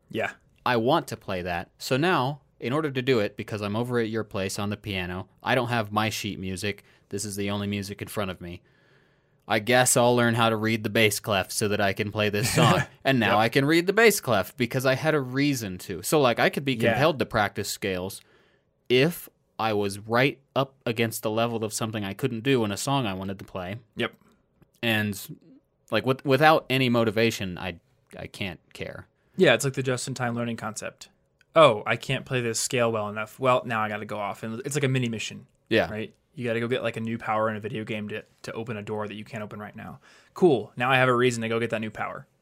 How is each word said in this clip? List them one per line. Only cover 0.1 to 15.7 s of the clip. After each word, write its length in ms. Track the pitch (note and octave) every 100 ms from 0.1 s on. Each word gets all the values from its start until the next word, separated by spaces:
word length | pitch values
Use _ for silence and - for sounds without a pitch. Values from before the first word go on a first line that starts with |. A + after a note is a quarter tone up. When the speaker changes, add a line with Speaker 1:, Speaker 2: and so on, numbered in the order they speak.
Speaker 1:
Yeah. 200 | A2 G2 - _ _
Speaker 2:
I 140 | B2 A#2+
want 280 | A#2+ D#3+ C#3+
to 100 | A2
play 240 | - F#2+
that." 260 | F2+ F2 - _
So 220 | - C3
now, 420 | E3+ E3+ B2+ D3 _ -
in 140 | A#2
order 180 | D3 D#3
to 120 | C3
do 160 | B2+ A#2+
it, 180 | G#2 -
because 240 | G#2 G#2+
I'm 160 | G#2 G#2
over 220 | B2 A#2+
at 100 | A2+
your 160 | A2
place 340 | G#2+ G#2 F#2+ -
on 120 | G#2
the 80 | G#2
piano, 500 | G#2+ F#2+ F2+ F2+ - _
I 120 | -
don't 140 | B2+ A#2
have 240 | A#2+ G#2
my 160 | G#2+ A2
sheet 300 | - G#2 F2
music. 440 | F#2+ F2+ G2+ - _ _ _
This 160 | G2+ G#2
is 100 | G2
the 140 | G2+
only 160 | G2+ G2+
music 340 | G2+ G2 G2+
in 80 | -
front 220 | A2 G2
of 100 | F2+
me. 220 | F2+ F2 _ _ _ _ _ _ _ _ -
I 120 | A2
guess 400 | G#2 B2 B2+ B2+
I'll 180 | B2 A#2+
learn 180 | A#2+
how 140 | A#2 A2+
to 80 | A2
read 260 | A2 A2+
the 60 | G#2+
bass 320 | G#2+ G#2+ -
clef 320 | - G2 F2+
so 160 | - G#2+
that 100 | G2+
I 120 | G2+
can 180 | F#2+ G#2
play 200 | G#2+ G#2
this 240 | G#2 A#2+
song. 300 | C3 A#2+ F#2+ -
Speaker 1:
<laughs> 120 | -
Speaker 2:
And 160 | C#3 C3+
now 120 | G2+
Speaker 1:
Yep. 60 | G2+
Speaker 2:
I 100 | A2+
can 140 | C#3+ C#3
read 200 | E3 F3+
the 60 |
bass 260 | G3+ A3+ -
clef 380 | - G#2 F#2 -
because 300 | A#2 C3 C3
I 80 |
had 200 | C3 D#3
a 60 | D3+
reason 560 | B2+ C3 C#3+ C3 G#2